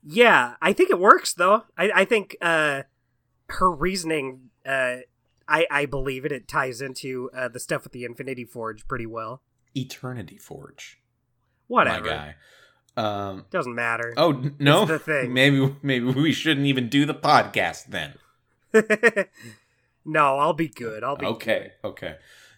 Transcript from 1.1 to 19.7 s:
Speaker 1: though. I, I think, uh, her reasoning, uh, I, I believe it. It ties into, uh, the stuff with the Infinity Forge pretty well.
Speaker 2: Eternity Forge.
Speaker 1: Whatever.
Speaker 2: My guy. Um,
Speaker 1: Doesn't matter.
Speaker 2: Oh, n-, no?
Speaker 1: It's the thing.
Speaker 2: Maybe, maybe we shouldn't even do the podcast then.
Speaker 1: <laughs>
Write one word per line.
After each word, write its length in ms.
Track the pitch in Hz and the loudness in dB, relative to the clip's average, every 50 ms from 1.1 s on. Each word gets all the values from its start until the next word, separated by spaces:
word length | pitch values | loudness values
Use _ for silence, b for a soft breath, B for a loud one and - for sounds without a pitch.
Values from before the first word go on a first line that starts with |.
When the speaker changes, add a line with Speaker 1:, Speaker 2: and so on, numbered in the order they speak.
| 320 370 - - | 6 6 4 -6
Speaker 1:
though. 320 | - - 175 185 208 226 220 _ _ - | -2 0 2 4 2 2 0 _ _ -2
I, 120 | 175 208 190 | -2 2 4
I 100 | 180 196 | 2 2
think, 320 | - 240 214 190 _ - - | 2 2 -2 -2 _ -12 -4
uh, 400 | - 170 165 160 151 147 139 135 139 _ _ _ _ _ _ _ _ _ _ _ _ - | -2 0 0 2 0 0 -2 -4 -8 _ _ _ _ _ _ _ _ _ _ _ _ -12
her 220 | - - 185 185 | -4 0 0 0
reasoning, 800 | 170 135 156 185 190 190 170 160 160 156 135 135 127 131 131 - _ _ _ | 0 0 -2 -2 -2 -4 -4 -2 -4 -2 -4 -6 -10 -12 -20 -20 _ _ _
uh, 300 | - 135 135 131 127 123 127 127 _ _ _ _ _ _ _ _ - | -4 -2 -2 -2 -2 -4 -6 -12 _ _ _ _ _ _ _ _ 0
I, 180 | 151 156 170 156 | 2 2 2 2
I 160 | 147 143 147 | 2 -2 -2
believe 400 | 135 143 135 131 139 131 131 131 | -2 -4 -6 -4 -4 -6 -6 -6
it. 40 | 151 | -6
It 160 | 143 127 - | -6 -6 -10
ties 360 | - - 156 135 131 120 113 | -4 -4 -2 -2 -2 -6 -8
into, 480 | 139 131 127 - - 135 131 127 123 131 - | -10 -10 -10 -10 -10 -8 -8 -8 -8 -8 -8
uh, 140 | 131 127 123 | -8 -8 -8
the 100 | 113 123 | -8 -12
stuff 260 | - - 165 139 - | -8 -6 -6 -6 -6
with 80 | - - | -12 -14
the 100 | 123 120 | -12 -12
Infinity 400 | 120 120 - 131 135 131 127 120 | -12 -12 -12 -10 -10 -10 -10 -12
Forge 420 | - - 123 113 110 107 107 - | -14 -12 -10 -10 -10 -10 -10 -8
pretty 200 | - - 123 113 | -8 -6 -6 -6
well. 340 | 113 113 113 110 110 123 131 _ _ _ _ _ _ _ | -8 -8 -10 -10 -10 -12 -14 _ _ _ _ _ _ _
Speaker 2:
Eternity 640 | 131 127 143 - - - 127 127 120 95 76 95 | -8 -8 -8 -12 -12 -12 -10 -10 -10 -12 -14 -16
Forge. 640 | 104 - - - 139 - - _ - - - - _ _ _ _ _ _ _ _ _ _ _ _ _ _ _ | -20 -20 -18 -18 -18 -18 -20 _ -20 -20 -20 -20 _ _ _ _ _ _ _ _ _ _ _ _ _ _ _
Speaker 1:
Whatever. 360 | 240 233 160 127 110 107 107 | 2 4 4 4 2 0 -2
Speaker 2:
My 60 | 82 | -4
guy. 220 | 78 76 73 73 73 b b b b b b b b b b b _ | -4 -4 -8 -12 -16 b b b b b b b b b b b _
Um, 500 | 123 110 107 104 101 101 98 95 95 95 _ | -2 -2 -2 -2 -4 -6 -6 -8 -10 -12 _
Speaker 1:
Doesn't 240 | - 180 143 123 117 | -6 -4 -4 -4 -4
matter. 380 | 117 117 117 117 117 117 117 117 135 | -4 -2 -2 -2 -2 -4 -6 0 2
Speaker 2:
Oh, 160 | 160 170 143 | 2 2 2
n-, 200 | 139 131 147 139 - | 0 -4 -8 -4 2
no? 240 | 139 143 151 185 | 4 6 6 6
Speaker 1:
It's 80 | 214 156 | 4 2
the 80 | 160 147 | 0 -4
thing. 340 | - 160 151 139 127 120 | -2 -2 0 0 0 0
Speaker 2:
Maybe, 420 | 127 127 131 143 139 135 135 135 139 - | 4 4 6 6 6 6 4 2 0 -2
maybe 220 | - 139 135 123 120 127 | -2 -2 0 0 0 0
we 200 | 127 127 156 160 120 | 2 2 2 2 2
shouldn't 320 | - - 160 160 139 139 | 0 0 0 2 2 2
even 240 | 139 135 127 123 113 | 2 2 0 0 2
do 160 | 139 143 147 | 2 2 2
the 80 | 147 147 | 2 -2
podcast 720 | 147 - 147 147 123 104 98 - 110 92 82 80 - - | -2 2 6 6 6 4 4 0 -2 -2 -2 -4 -8 -14
then. 280 | - - 87 78 71 69 - _ _ _ _ _ _ _ _ _ _ - | -10 -8 -8 -8 -8 -12 -20 _ _ _ _ _ _ _ _ _ _ 2
Speaker 1:
<laughs> 520 | 220 214 214 214 208 - 226 - 202 185 _ B B B 120 107 B B B | 2 4 4 0 4 4 2 2 2 -6 _ B B B -20 -20 B B B